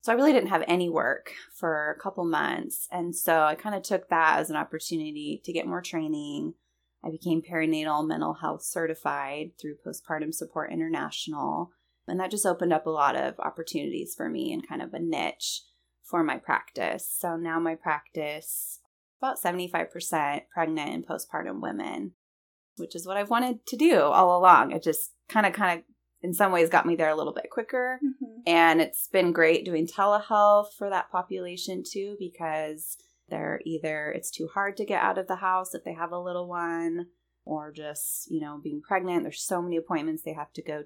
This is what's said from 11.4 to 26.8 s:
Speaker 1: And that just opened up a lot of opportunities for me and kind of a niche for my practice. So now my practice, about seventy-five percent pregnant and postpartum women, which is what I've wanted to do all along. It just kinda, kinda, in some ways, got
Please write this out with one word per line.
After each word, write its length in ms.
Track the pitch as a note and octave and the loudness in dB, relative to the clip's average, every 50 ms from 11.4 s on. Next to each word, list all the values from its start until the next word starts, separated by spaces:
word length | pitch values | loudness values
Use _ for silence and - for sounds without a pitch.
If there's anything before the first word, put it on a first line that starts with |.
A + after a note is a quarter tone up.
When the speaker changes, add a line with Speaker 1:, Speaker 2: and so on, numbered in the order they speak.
| C#3 C#3+ D3+ D#3 F3 F3 _ _ _ _ _ _ _ | -4 -2 -2 -4 -4 -6 _ _ _ _ _ _ _
Speaker 1:
And 100 | - - | -6 -4
that 140 | F#3 F#3+ F#3 | -2 -2 -2
just 140 | G#3+ G#3 G#3 | -2 0 2
opened 260 | G3 F3 E3+ F#3+ F3 | 0 2 2 2 2
up 140 | E3 D#3 - | 2 2 2
a 40 | D#3+ | -2
lot 280 | D#3+ D3+ C#3+ C#3 - | 0 2 2 2 4
of 200 | C3+ C3+ C3 - - | 2 -2 -2 -4 -4
opportunities 760 | - D3+ - - D#3+ - - D#3 C#3+ D3 - - - - - | -6 -6 -6 -8 -12 -6 -6 -6 -4 -4 -6 -6 -8 -8 -8
for 140 | - - - | -8 -6 -6
me 240 | - - - - - | -4 -4 -4 -4 -6
and 120 | - - | -6 -8
kind 160 | - D3 C3 | -8 -10 -10
of 120 | C3 - - | -10 -10 -8
a 60 | D3 | -6
niche 640 | E3+ E3 D#3+ - - E2 - _ - - - - - _ _ _ _ _ _ _ | -4 -4 -2 -2 -4 -6 -6 _ -8 -8 -8 -8 -12 _ _ _ _ _ _ _
for 220 | _ - - F3 D#3+ | _ -4 -2 0 0
my 140 | D3 C3 | 0 -2
practice. 680 | - _ - D#3 - - - _ - - - - G3 - - | -6 _ 0 0 0 0 -4 _ -4 -2 -2 -2 -4 -6 -6
So 260 | - - - F3 E3 | -6 -4 -4 -4 -4
now 240 | E3 E3+ E3+ E3 E3 | -4 -4 -2 -2 0
my 160 | E3 E3 D#3+ | 0 0 -2
practice, 1040 | D#4+ - E3+ D#3 D3 - _ _ E3 D3+ D3 D3+ D3+ - - - - - - - - _ _ _ _ _ _ _ _ | -2 -2 -2 -2 -2 -4 _ _ -6 -6 -4 -6 -8 -8 -8 -8 -8 -6 -8 -12 -16 _ _ _ _ _ _ _ _
about 160 | - C4 - | -4 -4 -4
seventy-five 540 | - - F3+ F3 F3+ F3+ F3 F3 E3+ E3 - | -2 -2 -2 -2 -2 -4 -2 -2 -4 -4 -4
percent 520 | - E3 E3 - - D#3+ D3+ C#3+ C#3+ D3 - _ | -6 -10 -6 -2 0 0 0 0 -2 -4 -6 _
pregnant 420 | - F3 E3 D#3+ D#3+ D#3 D3 D3+ | -2 -2 0 0 0 -2 -4 -4
and 140 | - - - | -6 -8 -6
postpartum 560 | - E3 - - - - - - G2 G2 G2 | -6 -8 -8 -8 -6 -6 -6 -6 -6 -8 -6
women, 520 | - - - - - - - - G3+ F#3+ F3+ _ _ _ _ _ _ _ _ _ _ _ _ | -8 -6 -6 -6 -8 -8 -8 -8 -8 -10 _ _ _ _ _ _ _ _ _ _ _ _ _
which 180 | - F3 - - | -14 -14 -12 -10
is 100 | F3 F3 | -12 -8
what 120 | F#3 F#3+ | -4 -4
I've 120 | G3+ G#3 G#3 | -4 -2 0
wanted 360 | A#3 A#3 B3 B3+ B3 A3 _ | 0 0 0 0 -2 -6 _
to 80 | - - | -10 0
do 240 | A3+ D4 E4+ D4 F#3+ | 4 6 8 8 8
all 400 | C#3+ D3 - - F#3 F3+ F3+ F3 | 6 6 8 8 8 8 6 8
along. 320 | F3+ F3+ F3 C3+ A#2 - | 10 12 12 12 10 6
It 100 | - E3 | 0 -2
just 300 | - E3 D3+ - - - _ _ _ | 0 0 0 0 -2 -8 _ _ _
kinda, 240 | _ - A3 G#3 G3 | _ 2 4 4 4
kinda, 320 | F3 G#3 G3+ F#3 F3 E3+ - _ _ _ _ _ _ _ | 2 2 0 0 0 -2 -6 _ _ _ _ _ _ _
in 120 | - F3+ F3+ | -6 -6 2
some 200 | - G#3 F#3+ F#3 | 2 4 4 6
ways, 160 | F3 E3 E3 | 6 4 6
got 160 | F3 E3 | 6 4